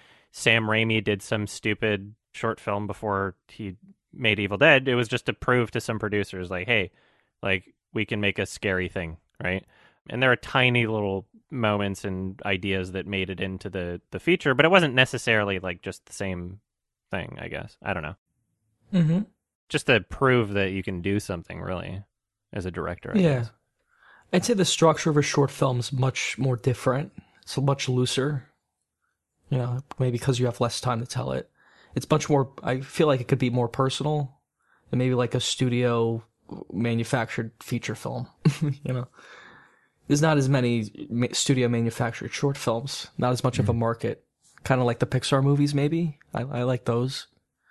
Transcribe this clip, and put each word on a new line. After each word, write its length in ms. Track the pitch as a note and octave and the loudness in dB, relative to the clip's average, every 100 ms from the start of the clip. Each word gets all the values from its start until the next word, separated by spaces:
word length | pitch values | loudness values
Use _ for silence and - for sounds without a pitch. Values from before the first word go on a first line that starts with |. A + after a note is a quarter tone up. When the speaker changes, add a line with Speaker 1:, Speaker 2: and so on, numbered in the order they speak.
| _ _ _ | _ _ _
Speaker 1:
Sam 340 | - - A#2 A2 | -4 2 4 4
Raimi 360 | A2 A2+ A2 | 2 2 0
did 200 | G#2 G2+ | 0 -2
some 240 | - A2 G#2 | -2 -4 -4
stupid 640 | - A2 G#2 A2 G2+ G2+ G#2+ _ | -6 -4 -2 0 -2 -6 -18 _
short 280 | - A2+ A2 | -8 -6 -4
film 260 | - G2+ G#2 | -4 -4 -4
before 480 | G2+ A2 G2 G2 F2+ _ | -6 -4 -2 -2 -6 _
he 280 | - G#2 F#2 - _ _ | -14 -12 -12 -18 _ _
made 240 | - A2+ G2+ | -4 0 2
Evil 200 | G2 G2+ | 0 4
Dead. 280 | D3+ C#3 C3 | 6 6 4
It 60 | |
was 140 | B2 A#2 | 0 0
just 180 | B2 - | -2 -4
to 60 | |
prove 380 | - - B2 A2+ | -4 0 2 2
to 80 | A#2+ | -2
some 180 | - A2 | -4 -4
producers, 520 | G#2+ G#2 G2 F#2+ F2+ | -2 -2 -2 -6 -6
like, 160 | F#2 F#2 | -6 0
"Hey, 240 | A#2 F2+ - _ _ _ _ | 0 0 -6 _ _ _ _
like, 320 | - F#2+ - _ _ | -2 -2 -4 _ _
we 100 | - | -4
can 160 | G#2 A2 | -2 0
make 180 | G#2 F#2+ | 0 0
a 80 | G2 | -4
scary 420 | - G#2 F#2 F2+ | -4 -2 -2 -2
thing," 280 | G2+ E2 E2 _ - | -4 -8 -10 _ -10
right? 220 | F2+ F#2 - _ _ _ - | -4 -4 -6 _ _ _ -12
And 120 | A#2+ | 0
there 80 | C3 | 2
are 40 | B2 | 2
tiny 500 | - C3+ B2+ A#2+ A2+ | 0 2 4 4 2
little 400 | A2 G2+ F#2+ F#2+ - _ | 0 -2 -4 -6 -16 _
moments 540 | B2+ A2 G#2 G2+ G2 | -2 0 0 -2 -4
and 360 | G2+ F#2 F#2+ F#2+ | -6 -6 -6 -6
ideas 480 | G2 F#2+ G2 F#2+ F#2 | -4 -2 0 -2 -2
that 140 | F#2 F2 | -6 -4
made 240 | G2 F#2 | -4 -4
it 100 | F2+ | -4
into 300 | G2 F#2 G2+ | -6 -6 -8
the, 300 | F#2 F2 F2 - | -6 -6 -8 -10
the 80 | F#2 | -6
feature, 320 | - F3+ D3 | 0 0 2
but 120 | B2+ D3+ | 4 6
it 40 | |
wasn't 240 | F#3+ D#3+ | 6 6
necessarily, 640 | B2+ C3 B2 - A2 G2+ F#2+ | 6 4 2 2 4 2 0
like, 200 | F2+ F2 | -4 -6
just 240 | - - - | -8 -10 -12
the 60 | |
same 480 | - G2 F2+ F2 F#2+ _ _ _ _ _ | -8 -6 -6 -8 -14 _ _ _ _ _
thing, 280 | G2 F2 - | -8 -8 -12
I 80 | E2+ | -10
guess. 280 | D2+ - - | -10 -12 -10
I 120 | - | -6
don't 80 | F2+ | -6
know. 140 | D2+ - _ _ _ _ _ _ _ | -6 -10 _ _ _ _ _ _ _
Speaker 2:
Mm-hmm. 280 | F#3+ D#3 E3+ G#3+ _ _ _ - | 2 4 2 -2 _ _ _ -6
Speaker 1:
Just 160 | D3 - | -2 2
to 140 | A#2 | 2
prove 520 | F2 - C3+ B2 G#2+ | 2 0 4 4 2
that 180 | G2+ F#2+ | 0 0
you 100 | F#2+ | -2
can 180 | F#2 F#2 | -4 -4
do 160 | F2+ G2+ | -2 -2
something, 400 | - F2+ D#2+ F2 | -2 -6 -8 -10
really, 420 | F2+ F2+ F2 F#2+ G#2 _ _ _ _ | -8 -6 -8 -10 -14 _ _ _ _
as 140 | G#2 F2+ | -8 -6
a 40 | |
director, 420 | F2 D#2+ F2 - | -6 -6 -6 -2
I 40 | G#3+ | 2
Speaker 2:
Yeah. 200 | E3+ C3 | 2 2
Speaker 1:
guess. 120 | A2+ - _ _ _ _ _ - _ | -2 -10 _ _ _ _ _ -20 _
Speaker 2:
I'd 120 | F3+ | 0
say 100 | F3 | 2
the 100 | A3 | 2
structure 440 | F3 - E3 D3 E3+ | 2 4 4 4 2
of 60 | D3 | 2
a 60 | |
short 280 | C#3+ - C#3 | 2 2 0
film 280 | - C#3 B2 | 2 0 0
is 140 | A#2+ | -2
much 440 | C3 C3 - - - | 0 0 0 -4 -2
more 200 | C3+ B2 | -2 0
different. 560 | - A#2+ - B2 E3 - - _ | 0 0 0 0 -2 -10 -20 _
It's 140 | - - | -10 -2
much 320 | C#3 C3+ - | 0 0 0
looser. 600 | B2+ B2+ - C#3 C#3+ - _ _ _ _ _ _ _ _ _ - | 0 0 0 -2 -2 -8 _ _ _ _ _ _ _ _ _ -4
You 100 | C3+ | -2
know, 220 | B2 B2 - - | -2 -4 -6 -2
maybe 200 | C3 A#2 | -2 0
'cause 200 | - A#2+ | 0 0
you 60 | B2 | 0
have 140 | A#2 | 0
less 200 | A#2+ - | -2 -2
time 200 | B2+ A#2 | -2 -2
to 60 | A#2 | -4
tell 260 | B2 C3 | -6 -4
it. 160 | C3 - _ _ _ _ | -4 -8 _ _ _ _
It's 160 | - - | -8 0
much 180 | D3+ - | 0 2
more, 240 | C#3+ B2+ - | 2 2 -4
I 180 | - C3 | -4 -4
feel 260 | C3+ - D#3 | -2 2 2
like 140 | C3 | 2
it 80 | A#2+ | 2
could 100 | B2+ | 2
be 120 | B2+ | 2
more 180 | B2 A#2+ | 2 0
personal 720 | - C3 - D3+ D3+ C#3 - _ _ _ _ _ | 0 0 0 -2 -2 -2 -8 _ _ _ _ _
than 80 | B2 | 0
maybe, 160 | B2+ | 2
like, 200 | B2 A#2+ | 2 2
a 60 | B2+ | 0
studio 840 | - - B2+ A#2+ B2 A#2 A#2 A2+ - _ - - - | -2 0 0 2 2 2 2 0 -6 _ -18 -16 -8
manufactured 800 | - A#2+ A#2 A#2 C3 A2+ - A2+ - | -2 0 0 0 -2 -2 -4 -8 -10
feature 320 | - A#2+ - | -6 -6 -4
film, 320 | A2 - B2 B2 _ | -8 -8 -8 -10 _
<laughs> 180 | - - | 0 2
you 300 | D3+ C3+ - | 0 -2 -4
know? 160 | B2+ A#2+ - - - - - - _ _ _ - | -4 -6 -12 -20 -20 -20 -20 -20 _ _ _ 0
There's 120 | D3 | 2
not 140 | D#3+ D3+ | 4 4
as 120 | C3 | 4
many 580 | C3+ A#2+ A#2 G#2+ - - | 4 2 0 -2 -8 -6
ma-, 200 | A#2 A#2+ | 0 0
studio 360 | - - C3 A#2+ | 0 2 2 2
manufactured 640 | A#2+ A#2 - A#2+ - - | 2 0 0 -4 -4 -10
short 240 | - C#3+ C#3 | -2 -2 0
films, 500 | - A#2 C3+ - - - | -2 -2 -4 -8 -10 -2
not 140 | B2 | 0
as 120 | B2 | 0
much 140 | B2+ B2 | 0 0
of 100 | A2+ | 2
a 40 | |
Speaker 3:
Mm. 60 | A#2 | 2
Speaker 2:
market. 460 | A2+ A#2 A2+ - _ _ _ _ | 0 0 -4 -6 _ _ _ _
Kinda 200 | - C3 | 0 2
like 140 | B2 A#2 | 2 0
the 80 | A#2+ | 0
Pixar 360 | B2+ - C3+ | -2 2 2
movies, 320 | C#3 C#3+ C#3+ | 4 4 2
maybe. 440 | D3 C#3+ E3 E3+ C#3+ _ | 2 0 0 -2 -4 _
I, 80 | - | -8
I 200 | B2+ C3 | -6 -2
like 200 | B2 B2 - | -2 -2 0
those. 420 | A#2 B2+ - - _ _ _ _ | 0 0 -4 -12 _ _ _ _